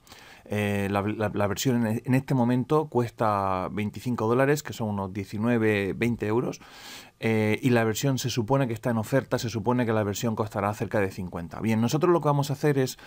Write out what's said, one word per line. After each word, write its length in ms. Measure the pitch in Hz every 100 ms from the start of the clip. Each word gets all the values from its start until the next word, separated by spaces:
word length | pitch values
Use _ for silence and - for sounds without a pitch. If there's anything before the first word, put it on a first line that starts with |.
| - - - -
Eh, 440 | - 104 104 101 98
la, 120 | 101
la, 280 | 98 107 104
la 140 | 101 104
versión 400 | 98 135 120 113
en, 160 | 113
en 100 | -
este 200 | 131 -
momento 540 | 135 120 123 120 151 151
cuesta 800 | 120 117 - 110 101 98 92 90
veinticinco 560 | 85 104 - 123 117 110
dólares, 360 | 123 135 147
que 100 | -
son 160 | - 110
unos 240 | 101 98
diecinueve, 800 | 101 98 107 113 120 110 104 98
veinte 340 | 67 117 117 104
euros, 340 | 113 170 - - - - - - -
eh, 400 | - 110 107 107
y 80 | 131
la 140 | 120
versión 340 | 113 107 139 127
se 100 | 123
supone 380 | 120 107 139 131
que 80 |
está 160 | 113 127
en 80 | 117
oferta, 400 | 104 135 110 123
se 100 | 117
supone 380 | 110 98 123 113
que 60 |
la 100 | 110
versión 320 | 104 98 120
costará 400 | 110 107 110 101
cerca 240 | 107 110 107
de 140 | 95
cincuenta. 480 | 92 90 87 85 -
Bien, 200 | 110 110
nosotros 320 | 120 151 180
lo 80 | 170
que 60 | 151
vamos 240 | 143 139
a 40 |
hacer 220 | 139 151 139
es, 220 | 131 -